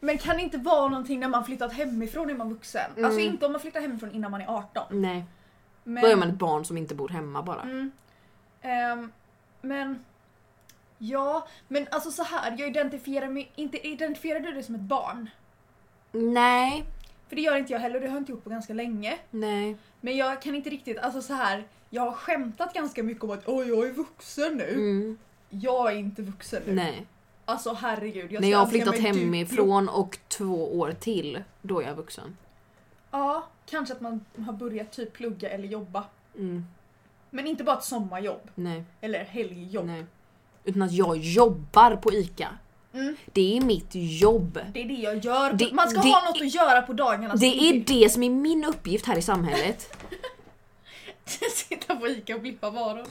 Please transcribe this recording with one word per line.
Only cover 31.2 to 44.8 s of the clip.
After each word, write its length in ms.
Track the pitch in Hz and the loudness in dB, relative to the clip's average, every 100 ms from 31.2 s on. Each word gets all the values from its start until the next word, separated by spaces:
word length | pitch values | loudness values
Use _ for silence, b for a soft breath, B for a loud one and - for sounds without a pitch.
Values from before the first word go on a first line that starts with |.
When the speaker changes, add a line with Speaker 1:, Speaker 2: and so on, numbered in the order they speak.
| 147 131 196 _ | -4 -8 -12 _
Speaker 2:
då 180 | 196 180 | -4 -4
är 60 | 131 | -4
jag 80 | |
vuxen. 420 | 147 165 - - - - _ _ _ _ _ _ | -6 -12 -14 -16 -18 -20 _ _ _ _ _ _
Speaker 1:
Ja, 360 | 277 277 311 320 _ - | -2 -2 -2 -6 _ -8
kanske 280 | 311 277 | -6 -6
att 60 | 254 | -8
man 240 | 233 226 - - 220 | -8 -8 -10 -12 -10
har 60 | |
börjat 400 | 208 240 214 214 | -8 -8 -8 -10
typ 200 | - 220 | -10 -10
plugga 380 | - 240 196 196 | -8 -10 -8 -8
eller 180 | 196 196 | -8 -8
jobba. 360 | 214 196 196 208 _ _ - | -10 -8 -8 -10 _ _ -8
Speaker 2:
Mm. 260 | 190 175 175 - _ _ _ _ _ | -6 -6 -8 -16 _ _ _ _ _
Speaker 1:
Men 160 | 262 285 | -8 -6
inte 180 | 311 | -2
bara 120 | 277 269 | 0 0
ett 60 | |
sommarjobb. 680 | - 240 190 180 202 - - | -2 -6 -4 -6 -6 -8 -10
Speaker 2:
Nej. 300 | - 175 165 170 - | -8 -6 -6 -10 -10
Speaker 1:
Eller 240 | 220 190 | -6 -6
helgjobb. 640 | 196 208 190 180 180 196 175 | -6 -6 -6 -8 -8 -6 -4
Speaker 2:
Nej. 200 | 165 170 - _ _ _ _ | -6 -12 -18 _ _ _ _
Utan 180 | - 190 | -2 2
att 100 | 190 | 2
jag 240 | 175 175 160 | 4 2 2
jobbar 800 | 160 185 233 165 147 214 233 208 | 2 8 8 6 4 10 10 8
på 160 | 220 | 2
ICA. 360 | 202 175 - 160 131 - _ _ | 2 0 -4 -8 -8 -18 _ _
Speaker 1:
Mm. 240 | 254 269 294 - | -6 -6 -6 -2
Speaker 2:
Det 240 | 196 190 233 | 4 4 4
är 40 | |
mitt 300 | 262 185 - | 4 2 -2
jobb. 640 | 185 170 160 202 226 170 160 202 | -6 -4 6 8 8 4 -4 -8
Speaker 1:
Det 60 | 240 | -8